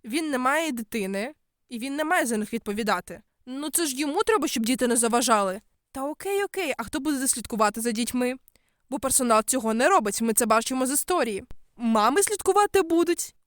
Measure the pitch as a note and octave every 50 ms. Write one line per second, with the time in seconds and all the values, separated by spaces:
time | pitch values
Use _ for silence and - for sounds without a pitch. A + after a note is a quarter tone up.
0 | _ A3+ A3 D#4+ E4 D4+ C#4 B3 B3+ B3+ C#4+ D#4 E4 D#4 C4+ A#3 A3+ _ - A3+
1 | G3 F#3+ G3 G3 G#3+ C4+ D4+ _ _ _ _ _ _ _ B3+ A3+ A#3 C#4 C#4 D4
2 | D#4 D#4 F4+ F4 D#4 A#3 A#3 G#3+ G#3 - - A#3 _ - G#3 G#3 F#3+ G#3+ G3 F3+
3 | - - F3 E3 _ _ _ _ _ B3+ B3+ C4+ D4 D#4 - - E4+ D4 B3+ B3+
4 | D#4 C#4+ C#4+ G4 A4 - A4 G#4 C4+ D#4 - A#3+ A3 G#3+ C4 - B3+ A#3 A#3 A#3
5 | A#3 A#3 A3+ A#3+ A#3+ B3 A#3 G#3 G3+ F#3+ F#3 G3+ _ _ _ _ _ _ - C4+
6 | C4+ C#4+ D#4 _ - F#4+ G4+ G4 G4+ F#4 - F#4+ F4+ D4 - - A3+ - - D4+
7 | C4+ D#4 D4 C4 C4 C4 - B3 G#3+ - - G#3 A3 G#3 G#3 A#3 A3+ A#3+ A3 A3
8 | A#3+ - - B3 B3 B3 C4 C4 _ _ _ _ _ _ _ _ _ _ B3+ C#4+
9 | - C4 - B3 B3+ A#3+ A3+ G#3+ A3 - - C4 A3 A3 A3 A3+ B3+ D#4+ G4 F4+
10 | A3 G#3 G3 - A3+ A#3 A3 - B3 G#3+ A3 A3+ A3+ - B3+ C4 C4 B3 C#4 -
11 | - - F#4 E4+ C4 - G3+ F#3+ B3 _ - - - _ _ - A#3+ A3+ A3+ G#3+
12 | G#3 A#3 C#4+ G4 G4 - G#4+ - - - F#4 G4+ G#4 G4+ - G4 F4 E4 E4 E4
13 | E4+ E4 F4 - - - _ _ _